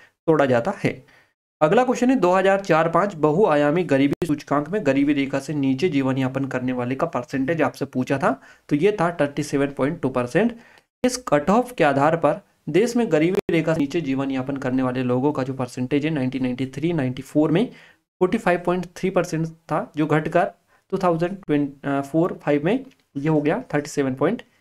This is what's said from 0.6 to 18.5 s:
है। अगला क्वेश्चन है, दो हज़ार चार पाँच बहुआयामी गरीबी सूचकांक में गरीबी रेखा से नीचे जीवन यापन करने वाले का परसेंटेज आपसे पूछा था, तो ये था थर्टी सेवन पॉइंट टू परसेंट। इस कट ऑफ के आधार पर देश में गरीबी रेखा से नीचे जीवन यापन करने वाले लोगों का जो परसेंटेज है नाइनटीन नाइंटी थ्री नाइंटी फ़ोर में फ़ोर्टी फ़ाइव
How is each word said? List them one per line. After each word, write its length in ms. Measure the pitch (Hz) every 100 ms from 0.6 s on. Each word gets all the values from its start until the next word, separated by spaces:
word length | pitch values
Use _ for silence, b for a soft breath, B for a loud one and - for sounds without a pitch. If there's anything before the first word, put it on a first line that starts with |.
| 117 -
है। 260 | 131 - b b b _ _ -
अगला 240 | 156 208
क्वेश्चन 260 | 254 233 247
है, 60 | 262
दो 160 | 180
हज़ार 280 | 185 190 196
चार 280 | 196 160 165
पाँच 260 | 170 202
बहुआयामी 680 | 160 151 151 208 147 147 160
गरीबी 420 | 160 135 143 - 165
सूचकांक 420 | 151 - 143 147
में 180 | 208 175
गरीबी 260 | 139 143
रेखा 260 | 139 135 139
से 160 | 135
नीचे 340 | 151 135 131 185
जीवन 300 | 139 131 135
यापन 260 | 131 135
करने 280 | 135 131 127
वाले 220 | 127 120
का 120 | 131 -
परसेंटेज 560 | 127 123 135 135 165
आपसे 220 | 139 -
पूछा 340 | 135 131 127 139
था, 220 | 180 262 B B -
तो 80 | 147
ये 200 | 190 208
था 160 | 170 170
थर्टी 220 | 143 -
सेवन 240 | 147 143 139
पॉइंट 340 | 139 131 165
टू 80 | 135
परसेंट। 480 | 127 120 165 233 B B B B _
इस 200 | 247 254 -
कट 220 | 147 147
ऑफ 220 | 214 247
के 120 | -
आधार 320 | 156 135 147 165
पर 240 | 147 160 - _ -
देश 280 | 156 233 240
में 160 | 220
गरीबी 260 | 156 165 190 -
रेखा 240 | 165 160
से 60 | 160
नीचे 200 | 143 175
जीवन 300 | 143 135 135
यापन 260 | 135 131 139
करने 260 | 131 131
वाले 200 | 127 123
लोगों 300 | 127 123 143
का 100 | 143
जो 120 | 131
परसेंटेज 500 | 131 123 - 127 147
है 60 | 151
नाइनटीन 320 | 156 127 127
नाइंटी 240 | 127 123 131
थ्री 260 | 135 160
नाइंटी 300 | 170 127 127
फ़ोर 280 | - 147 151
में 160 | 160 247 B B B _ -
फ़ोर्टी 180 | 185 220
फ़ाइव 240 | 185